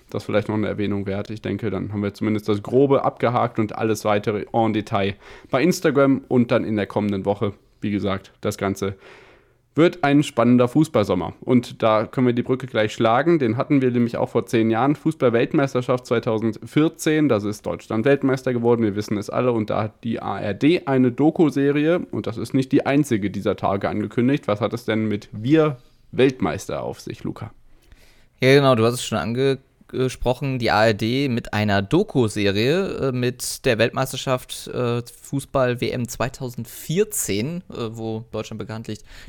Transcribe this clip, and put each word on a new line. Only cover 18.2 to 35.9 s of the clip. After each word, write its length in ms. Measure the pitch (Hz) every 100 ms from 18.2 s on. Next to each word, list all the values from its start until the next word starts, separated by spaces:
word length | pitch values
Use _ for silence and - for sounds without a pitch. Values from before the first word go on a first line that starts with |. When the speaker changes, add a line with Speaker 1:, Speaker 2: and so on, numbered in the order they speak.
| 139 135 -
Speaker 1:
geworden. 300 | 120 117 120
Wir 120 | 110 98
wissen 220 | 104 104
es 140 | 101
alle. 200 | - 127
Und 200 | 117 107
da 100 | 101
hat 220 | 110 -
die 180 | 120 113
A 180 | - 98
R 140 | 104
D 300 | 98 143 175 -
eine 260 | 135 127
Doku-Serie. 920 | 120 147 175 156 139 139 143 151 175 -
Und 160 | 117 101
das 100 | 113
ist 160 | 117
nicht 180 | 135 131
die 140 | - -
einzige 460 | 139 147 113 98
dieser 240 | 98 101 92
Tage 340 | 98 98 95
angekündigt. 580 | 101 104 - 120 147 -
Was 140 | 104
hat 120 | 110
es 120 | - -
denn 220 | 107 110
mit 220 | 104 -
Wir 460 | 107 113 160 151 135 _ _ _
Weltmeister 720 | - 135 131 90 85 - 71
auf 160 | 62 -
sich, 240 | - -
Luca? 280 | - - 107 - - - _ - - _ _ -
Speaker 2:
Ja, 120 | 127
genau. 220 | 139 135 127
Du 100 | 113
hast 80 |
es 100 | 123
schon 140 | - 110
angesprochen. 1400 | 82 120 135 131 _ _ _ - 127 - 123 123 143 131
Die 120 | 117
A 160 | 87 113
R 60 |
D 360 | 104 113 127 143
mit 240 | 117 -
einer 280 | 104 107 101
Doku-Serie, 1300 | 98 160 214 139 113 104 101 98 120 170 196 - 135
äh, 20 |
mit 540 | 123 120 127 - - 135
der 120 | 110
Weltmeisterschaft, 920 | 120 - 131 - - 131 - - -
äh, 340 | - 123 120 120 -
Fußball 600 | - 139 - 139 127 123
W 80 | 110